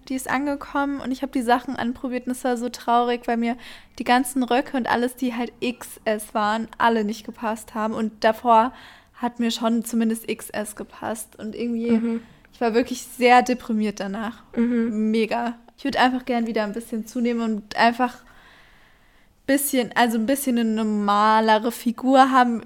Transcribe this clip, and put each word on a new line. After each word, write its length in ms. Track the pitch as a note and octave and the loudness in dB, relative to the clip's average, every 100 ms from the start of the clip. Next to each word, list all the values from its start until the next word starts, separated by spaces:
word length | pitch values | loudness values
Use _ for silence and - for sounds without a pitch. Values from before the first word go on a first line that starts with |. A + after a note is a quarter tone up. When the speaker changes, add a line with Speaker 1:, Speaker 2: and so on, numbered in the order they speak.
| - | -8
Speaker 1:
die 60 | C4 | -8
ist 140 | - | -4
angekommen 680 | B3+ D4 C#4+ - D4 C#4+ C#4 | -2 -2 -4 -4 -4 -2 -4
und 120 | A#3 | -4
ich 100 | C4 | -6
hab 80 | C4+ | -4
die 100 | C#4 | -2
Sachen 360 | A#3 B3 C4 B3+ | 2 0 0 -6
anprobiert 480 | A#3 B3+ C4 B3 B3 | -6 -6 -6 -6 -6
und 40 | |
es 100 | B3+ | -4
war 140 | C4 A#3+ | -2 -2
so 100 | B3 | -4
traurig, 540 | A#3+ - A#3 A#3+ A#3+ B3 | -6 0 2 2 0 -2
weil 120 | A#3 | -2
mir 180 | A#3 A#3+ - - - - | -2 -4 -10 -20 -16 -6
die 40 | |
ganzen 400 | B3 B3 C4+ C4+ | 2 2 2 -2
Röcke 320 | A#3+ A#3+ D4 C4+ | 2 2 0 -2
und 140 | A3+ | 0
alles, 240 | A3+ B3 - | 0 0 -2
die 180 | B3+ | -4
halt 200 | A#3 A#3 - | -4 -6 -6
X 400 | B3 A#3+ - - | -6 -6 -10 -8
S 300 | - G#3+ G#3+ | -4 -4 -4
waren, 340 | A#3 G#3 A3 A3 - | -2 0 0 -4 0
alle 280 | A#3 A#3 G#3 | 2 2 0
nicht 200 | A3 - | -6 -10
gepasst 480 | A3+ A3 A3+ - | -8 -6 -6 -8
haben 200 | A#3 A3 | -6 -4
und 180 | A3+ A3 - A3+ | -4 -6 0 0
davor 480 | A3 B3 A3+ A#3 - - - _ | 2 4 4 4 -2 -18 -20 _
hat 260 | - A#3+ A#3+ | -8 -6 -2
mir 100 | A#3 | -2
schon 340 | A#3 A3+ A#3 A3 | -2 0 0 -2
zumindest 440 | A3+ A3+ A3 - | 0 0 -2 -4
X 200 | A3 - | -8 -8
S 260 | G#3 G#3 - | -8 -8 -10
gepasst 640 | - - - A3+ - - | -14 -10 -8 -8 -10 -14
und 160 | G#3+ - | -12 -6
irgendwie, 360 | A#3+ A#3 A#3 | -6 -4 2
Speaker 2:
Mhm. 300 | A3+ A#3 A3+ - - _ | 2 2 -4 -8 -20 _
Speaker 1:
ich 60 | - | -4
war 120 | A#3 | 0
wirklich 300 | A3 B3+ B3 | 2 0 -4
sehr 400 | - - A#3+ B3 | -10 0 6 6
deprimiert 560 | A#3+ B3 - A3 G#3+ G3+ | 6 0 -2 -2 -2 -4
danach. 420 | F#3+ G3 A3+ A#3 - - | -6 -6 -8 -10 -8 -2
Speaker 2:
Mhm. 560 | A#3 A#3+ A3+ G#3+ G#3+ | 0 0 0 -2 0
Speaker 1:
Mega. 440 | A3 G#3+ A#3+ A#3+ A#3 - - | 0 0 -2 -4 -8 -14 -10
Ich 60 | |
würd 140 | C#4 - | -4 2
einfach 280 | B3+ B3+ B3+ | 2 2 -2
gern 220 | A#3+ A3+ | -2 -2
wieder 160 | A3 | -2
ein 100 | G#3 | -4
bisschen 320 | G3+ A#3 A3+ G#3+ | -6 -8 -8 -6
zunehmen 360 | B3+ A#3+ A#3 | -4 -2 0
und 340 | A#3 G#3+ - - | -2 -4 -6 0
einfach 380 | A3+ A#3+ B3 - - - - - - _ _ _ _ _ _ _ - | 2 2 -2 -4 -20 -20 -20 -20 -20 _ _ _ _ _ _ _ 0
bisschen, 460 | C#4 C#4 C4 A#3 - | 0 2 -2 0 2
also 220 | A#3+ A3+ | 2 2
ein 80 | A3 | 0
bisschen 320 | C4+ C4+ A#3+ | 0 0 0
eine 120 | A3+ | 0
normalere 1000 | A3 A3 G#3+ G3+ G3+ G#3+ A3 A3 A3 A#3 | 0 0 0 2 4 4 4 4 4 2
Figur 600 | - A#3+ A3+ B3+ C4+ C4+ | -4 -4 -2 4 6 6
haben, 300 | C4 B3 A#3 | 6 4 0